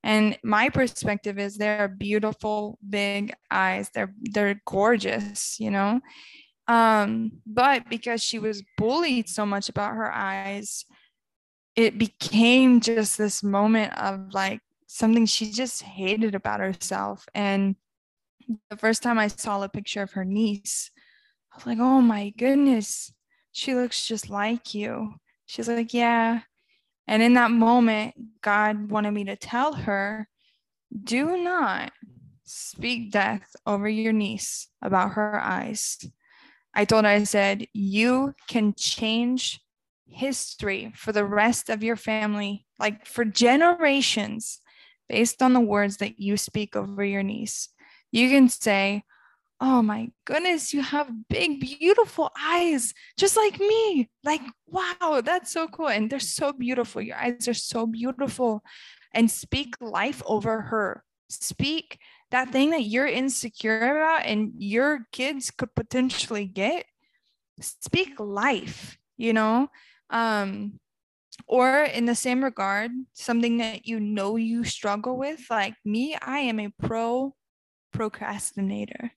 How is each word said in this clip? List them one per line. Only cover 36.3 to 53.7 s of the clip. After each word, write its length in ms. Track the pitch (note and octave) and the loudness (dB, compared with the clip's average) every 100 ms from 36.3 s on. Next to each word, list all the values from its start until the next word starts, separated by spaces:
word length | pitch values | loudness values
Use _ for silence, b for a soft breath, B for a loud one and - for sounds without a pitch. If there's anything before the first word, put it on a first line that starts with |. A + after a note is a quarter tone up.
| b b b b | b b b b
I 120 | - G#3 | -2 2
told 200 | A3 G#3 | 4 6
her, 60 | |
I 120 | G#3 | 4
said, 440 | G#3 G#3 G3 G3+ A3 | 4 2 2 0 -6
"You 600 | G#3+ G3 G3+ A#3 B3+ C#4 C#4 - | -4 -2 2 4 4 0 -6 -4
can 260 | A#3+ G#3+ G3+ | 0 0 0
change 840 | - - A3 A3+ A#3+ B3+ - - _ _ _ _ _ | -4 -2 -2 0 0 -2 -4 -8 _ _ _ _ _
history 840 | - C4+ B3+ - - G#3 F#3+ A3 - | -6 -4 -4 -8 -6 -6 -4 -8 -10
for 160 | - | -4
the 140 | G#3 G3+ | -2 0
rest 440 | G#3 A3 A#3+ - | 2 2 2 -2
of 140 | A3 | -4
your 120 | A3 A3+ | -2 -4
family, 720 | - A3 G#3+ G#3 G3+ G3+ _ _ | -4 -2 -2 -2 -4 -8 _ _
like, 260 | G#3+ G#3 - | -4 -4 -12
for 200 | - A#3 | -2 -2
generations, 1300 | - A#3+ C4+ E4+ F4 D#4 C#4 - - G#3 G#3+ - - b b b b _ | 4 6 6 6 4 4 2 2 -2 -4 -8 -10 -14 b b b b _
based 340 | - A#3 - | 2 2 4
on 100 | C4 | 4
the 60 | B3+ | 6
words 380 | A3+ G3+ G3+ G3 | 4 4 2 -2
that 220 | G3+ - | -6 -4
you 160 | G3 G3+ | -2 -2
speak 380 | - G#3+ G#3 G#3 | -2 -4 -2 -4
over 280 | G3 G3 | -4 -4
your 200 | G3+ G3 | -2 -2
niece." 460 | G3 G#3+ A3 - - _ b b b | -4 -4 -6 -8 -10 _ b b b
You 180 | A3+ B3+ | 2 6
can 200 | C#4 B3+ | 8 8
say, 540 | - A3+ G3 G3 G#3 - b b b _ _ | 6 0 2 2 -2 -6 b b b _ _
"Oh 220 | C4 B3+ | 2 4
my 300 | A3 G#3+ A#3 _ - | 4 0 -8 _ -2
goodness, 480 | D4 F4+ E4 - | 0 2 0 0
you 80 | C#4+ | -4
have 460 | C4+ C#4+ C#4+ A3+ A3 | -2 -2 -2 -6 -6
big, 300 | - - C#4+ | -2 0 -2
beautiful 720 | C4 C#4+ D#4+ G#4 A4 - D#4 - | -6 0 4 6 4 0 -4 -2
eyes, 540 | D4+ F4 F4 C#4+ - - B - | 0 2 2 0 -2 -8 B 2
just 180 | G4 A4 | 2 4
like 220 | G#4+ - | 2 2
me." 500 | G4+ | 2